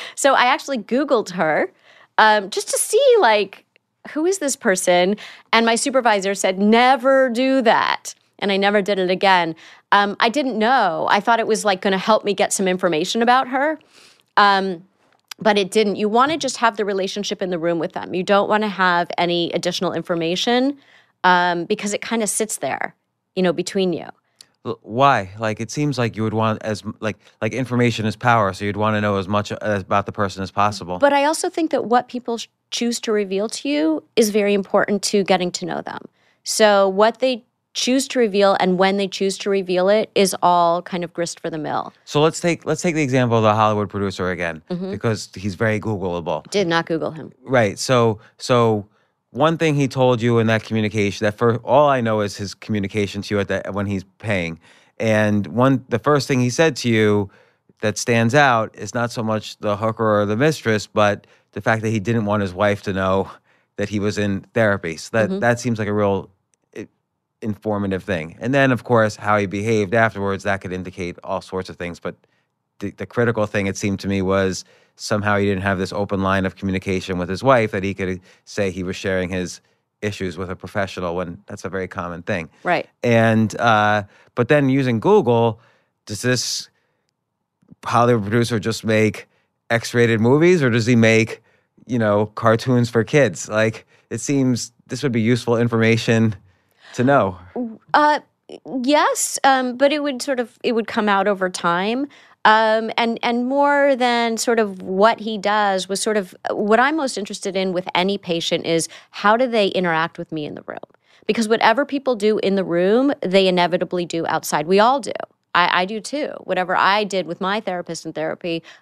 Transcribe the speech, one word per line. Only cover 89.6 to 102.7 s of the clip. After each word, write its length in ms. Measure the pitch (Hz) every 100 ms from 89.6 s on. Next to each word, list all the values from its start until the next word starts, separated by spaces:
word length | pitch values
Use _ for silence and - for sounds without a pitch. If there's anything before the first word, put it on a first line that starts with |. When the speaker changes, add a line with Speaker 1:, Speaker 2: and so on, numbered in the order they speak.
| -
Speaker 2:
X-rated 500 | 117 - 123 117 113
movies, 420 | 117 147 170 180
or 60 | 131
does 160 | 117 113
he 100 | 117
make, 460 | 113 110 110 - _ _ _ _ -
you 120 | 120
know, 280 | 110 104 107 -
cartoons 540 | 117 117 - 123 120
for 140 | 117
kids? 460 | 107 147 120 80 -
Like, 360 | 107 110 110 _ _ -
it 100 | 117
seems 520 | - 139 131 117 - _ -
this 140 | 127
would 80 | 143
be 100 | 117
useful 360 | 110 123 - 113
information 800 | 117 117 113 113 - 113 110 101 _ _ _ _ -
to 100 | -
know. 340 | 123 139 98 87 90 - 240 220 _
Speaker 1:
Uh, 260 | 294 302 302 - _ - - - 262
yes, 560 | 247 294 403 523 - -
um, 320 | 277 262 254 247
but 140 | 285
it 120 | 302
would 180 | 285 254
sort 180 | 277 254
of, 180 | 233 _
it 100 | -
would 140 | 233 208
come 220 | 233 214
out 180 | 196 196
over 220 | 196 185
time. 580 | 180 175 170 202 240 285 - - _ 208
Um, 460 | 220 220